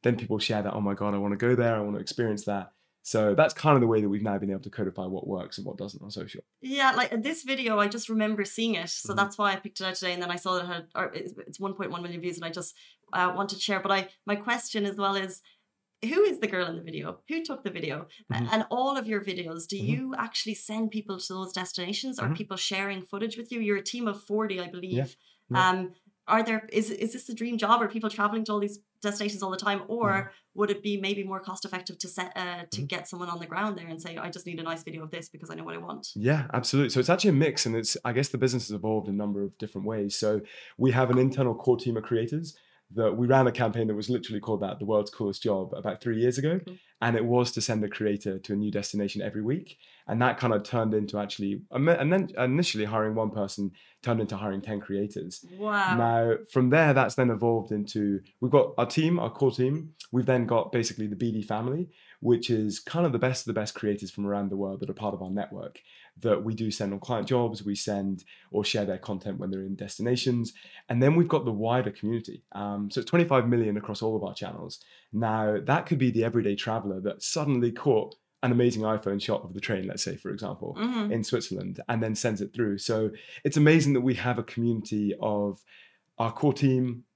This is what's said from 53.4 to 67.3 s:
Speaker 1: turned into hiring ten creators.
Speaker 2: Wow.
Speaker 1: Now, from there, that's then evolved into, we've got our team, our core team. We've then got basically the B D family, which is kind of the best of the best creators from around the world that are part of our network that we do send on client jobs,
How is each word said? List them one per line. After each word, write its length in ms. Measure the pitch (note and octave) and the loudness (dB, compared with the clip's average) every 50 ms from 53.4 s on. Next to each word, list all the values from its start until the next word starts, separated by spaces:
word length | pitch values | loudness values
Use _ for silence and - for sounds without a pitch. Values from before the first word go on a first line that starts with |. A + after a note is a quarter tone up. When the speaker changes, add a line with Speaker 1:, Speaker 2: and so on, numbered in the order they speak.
| G2+ F#2+ - - G2+ F#2+ F2+ - - - _ _ - | -4 -4 -2 -4 -4 -4 -4 -8 -20 -20 _ _ -2
Speaker 1:
turned 180 | B2 A#2 A2+ | 0 0 0
into 160 | A2 G2 G#2+ | 0 -2 -2
hiring 260 | F#2+ G#2 G#2 G2 G2 G2 | -4 -4 -4 -4 -4 -4
ten 180 | A2 G#2+ G2+ | -4 -6 -6
creators. 640 | G2+ - G2 G2 G2+ G#2 - G2+ - F3+ - - - E3+ F3+ F#3+ | -4 -4 -2 -2 -2 -2 -4 -8 -10 -10 -12 -14 -16 -18 -14 -8
Speaker 2:
Wow. 380 | G#3 G#3+ G#3 G#3 G3 F#3 F#3 | -6 -2 0 0 2 2 2
Speaker 1:
Now, 380 | B2 A#2 A#2 A#2 A#2 A#2 A#2 A2+ G#2+ - - | 4 4 4 4 4 4 4 2 0 -2 0
from 200 | - C3 B2+ B2 | 2 4 4 6
there, 240 | C3 D#3+ D#3+ D3+ C#3 | 6 6 8 8 6
that's 200 | C3+ B2+ G2 - | 6 4 2 4
then 160 | - B2+ B2 | 2 2 2
evolved 400 | A2+ G2+ A2+ A#2 A#2 A2+ G2+ - G#2+ | 4 2 2 2 2 2 0 -2 -2
into, 480 | G#2 G#2 G#2 - G#2+ G#2 G2+ G2+ G2 F#2+ - _ _ | -2 -2 -2 -2 0 0 2 0 0 -4 -8 _ _
we've 100 | B2 B2 | -2 6
got 220 | B2+ C#3+ B2+ - - - | 6 6 6 6 2 0
our 80 | A#2+ | 0
team, 320 | A2 - - D#3 D#3+ F3 E3+ | 2 2 2 2 4 2 2
our 100 | A#2 A2+ | 0 -2
core 220 | - - C#3 C3 A2+ | 0 2 2 2 4
team. 380 | - B2+ C3 C#3+ D#3+ D#3+ D#3+ - _ - - | 2 0 0 0 -2 -4 -8 -14 _ -14 -2
We've 160 | - B2+ B2 | 0 0 4
then 200 | C3 C3 B2 A#2 | 4 4 4 4
got 260 | A2+ A#2+ A2+ - - - | 4 2 2 2 2 0
basically 340 | A#2+ A2 - G#2 - A2 G#2 | 0 0 0 -2 -4 -4 -6
the 60 | G#2 | -2
B 160 | F#2+ A#2+ A#2 | -2 -2 -2
D 120 | A2 A2 G#2 | 0 -2 -4
family, 480 | - A2 G#2+ A#2 B2 C3+ D#3+ F3+ - _ _ - - - _ | -2 -4 -2 -2 -2 -2 -2 -4 -6 _ _ -20 -20 -20 _
which 280 | - A#2 A#2+ A#2 A#2 - | 4 4 4 4 4 0
is 300 | A#2+ A2 G#2+ G#2+ G2 - | 0 2 2 0 -2 -6
kind 240 | - - - E3 F3 | -8 -4 0 2 2
of 60 | E3 B2 | 2 2
the 60 | A#2 | 2
best 240 | A#2+ B2+ B2+ - - | 2 2 0 0 -4
of 120 | A2 G#2+ | -4 -2
the 60 | A2 | -2
best 140 | G#2+ G2+ - | -2 -4 -6
creators 360 | - - G#2 G#2 G2+ - F#2 | -4 -2 0 0 -2 -4 -10
from 160 | - - G2+ | -6 -4 -2
around 240 | G2+ G2+ G2+ G2+ G2 | -2 0 0 -2 -2
the 60 | G2 | -2
world 240 | G2 G2+ G2 F#2+ F#2+ | -4 -4 -4 -4 -6
that 80 | G2 F#2+ | -6 -8
are 40 | F#2+ | -8
part 200 | - A2 G#2 G2 | -4 -4 -6 -4
of 80 | F2+ F#2 | -6 -6
our 80 | F#2 | -6
network 500 | F#2+ G2+ F#2+ - - F#2+ - - - - _ _ - - - - _ - | -4 -4 -4 -6 -8 -12 -12 -12 -14 -18 _ _ -20 -20 -20 -20 _ -4
that 220 | - A#2+ C3 - G#2 | 2 2 2 2 2
we 100 | A2+ A2+ | -2 -2
do 160 | A2 A2+ A2 | -2 -2 -2
send 240 | G#2 - G#2+ G2 G2 | -2 -2 -2 -2 -2
on 60 | G2 | -6
client 300 | - - B2 A2+ G2+ | -4 -2 -2 -2 0
jobs, 340 | G2+ | 2